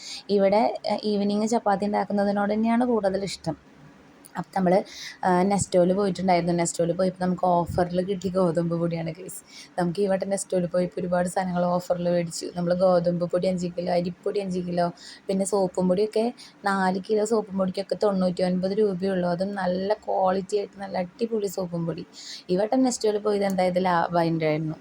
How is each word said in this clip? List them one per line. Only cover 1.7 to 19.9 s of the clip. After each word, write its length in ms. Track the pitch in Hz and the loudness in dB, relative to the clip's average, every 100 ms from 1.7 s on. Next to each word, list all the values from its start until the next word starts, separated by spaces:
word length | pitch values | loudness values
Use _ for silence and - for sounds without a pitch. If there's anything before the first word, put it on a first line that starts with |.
| 196 202 | 0 0
ഉണ്ടാക്കുന്നതിനോട് 680 | 208 196 208 202 202 202 | -2 0 0 0 2 0
തന്നെയാണ് 320 | 214 226 233 247 | 0 2 2 2
കൂടുതൽ 380 | 226 196 196 | 2 0 -2
ഇഷ്ടം. 520 | 196 - - 151 - - - - - - - - | -4 -6 -8 -8 -12 -20 -20 -20 -20 -20 -16 -12
അപ്പം 140 | 175 196 | -6 0
നമ്മൾ, 280 | 180 185 - - - - 185 | 4 2 2 -10 -16 -4 2
ആ, 160 | 180 | 4
നെസ്റ്റോയിൽ 520 | 190 202 - 185 175 | 4 2 2 4 4
പോയിട്ടുണ്ടായിരുന്നു. 600 | 185 202 180 185 175 170 | 4 0 -2 2 2 2
നെസ്റ്റോയിൽ 380 | 175 170 - 170 | 0 0 0 -2
പോയപ്പോൾ 320 | 170 185 180 180 | 2 0 0 -2
നമുക്ക് 200 | 180 185 | 0 2
ഓഫറിൽ 560 | 175 170 - 185 175 | 2 2 0 0 0
കിട്ടിയ 300 | 185 196 190 | -2 -4 -2
ഗോതമ്പ് 440 | 185 180 160 170 170 | 0 2 2 -2 -2
പൊടിയാണ് 360 | 170 165 165 | -2 -2 -6
ഗൈസ്. 260 | 160 - - - - - - | -10 -14 -16 -18 -20 -12 -4
നമുക്ക് 220 | 175 170 | -4 0
ഇവിടെ 240 | 202 190 190 | 0 0 -2
നെസ്റ്റോയിൽ 400 | 196 - 185 175 | -4 -2 -2 0
പോയപ്പോൾ 360 | 180 180 - | 0 -2 -2
ഒരുപാട് 280 | 180 180 180 | -2 0 0
സാധനങ്ങൾ 360 | 196 185 175 175 | -2 -2 0 0
ഓഫറിൽ 440 | 180 - 175 175 | 0 -2 -2 0
മേടിച്ചു. 380 | 175 170 - - 175 | 0 0 -6 -8 -4
നമ്മൾ 180 | 170 | -2
ഗോതമ്പ് 520 | 180 185 180 170 175 170 | 2 4 4 2 0 0
പൊടി 220 | 180 190 | 0 0
അഞ്ച് 200 | 185 175 | -2 -4
കിലോ, 260 | 175 180 | -4 -2
അരിപ്പൊടി 460 | 175 175 175 202 202 | 0 -2 -4 -4 -4
അഞ്ച് 200 | 196 185 | -4 -4
കിലോ, 280 | 175 175 175 - - - - | -4 0 0 -2 -16 -18 -4
പിന്നെ 180 | 190 196 | -2 0
സോപ്പും 420 | 202 185 - 185 | 0 0 0 2
പൊടിയൊക്കെ 380 | 180 214 214 233 247 - - 196 | 2 2 0 -2 -4 -16 -8 -2
നാല് 360 | 196 185 185 190 | 0 0 0 -2
കിലോ 160 | 214 220 | 0 2
സോപ്പും 320 | 226 208 190 | 0 -2 -2
പൊടിക്കൊക്കെ 400 | 185 185 190 185 | -2 -2 -4 0
തൊണ്ണൂറ്റി 400 | 214 196 185 180 | 0 2 0 0
ഒൻപത് 280 | 185 185 190 | 0 0 0
രൂപയുള്ളൂ. 580 | 202 214 185 190 190 175 | 0 0 0 -2 0 0
അതും 260 | 175 190 202 | 0 -2 -2
നല്ല 380 | 180 185 190 | -2 -2 -2